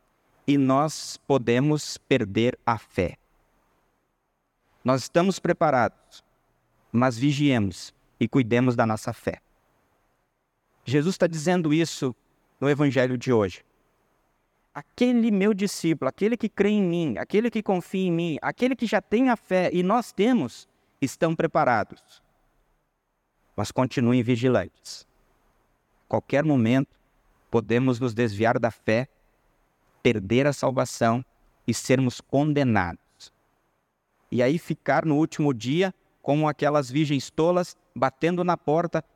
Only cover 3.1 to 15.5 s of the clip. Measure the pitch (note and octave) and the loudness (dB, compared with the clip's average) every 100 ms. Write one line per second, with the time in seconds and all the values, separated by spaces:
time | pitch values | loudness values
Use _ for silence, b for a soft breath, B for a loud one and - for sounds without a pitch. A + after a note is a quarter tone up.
3.1 | - _ _ _ _ _ _ _ _ _ | -6 _ _ _ _ _ _ _ _ _
4.1 | _ _ _ _ _ _ _ A#2 C3 - | _ _ _ _ _ _ _ -2 -2 0
5.1 | F3 F#3+ - E3+ E3+ D#3+ C3 A2+ - _ | 0 2 0 -2 0 2 2 0 -2 _
6.1 | - _ _ _ _ _ _ _ A2+ C3 | -20 _ _ _ _ _ _ _ 0 0
7.1 | A2+ C#3+ C#3 D3 B2 G2 - - - _ | 0 0 2 2 2 0 -4 -16 -20 _
8.1 | - A#2 C#3+ A2+ A#2+ B2+ A#2+ A2+ A2 - | -6 -2 0 2 2 2 2 0 -2 -8
9.1 | A#2 - F2+ _ _ _ _ _ _ _ | -10 -8 -10 _ _ _ _ _ _ _
10.1 | _ _ _ _ _ _ _ - C#3+ D#3 | _ _ _ _ _ _ _ -2 0 0
11.1 | F#3 F3 E3 D3+ F#3 D#3 D#3 E3 - C3+ | 0 -2 -2 -2 0 2 0 0 -4 -6
12.1 | - _ _ _ - C#3 C#3+ D3 C3 B2+ | -8 _ _ _ -4 -2 2 2 2 0
13.1 | B2+ C3 A#2 G2 - _ _ _ _ _ | -2 0 2 2 -4 _ _ _ _ _
14.1 | _ _ _ _ _ _ D3 - - B3 | _ _ _ _ _ _ -18 -10 0 2
15.1 | A#3+ A3+ G3+ G3+ | 2 2 2 2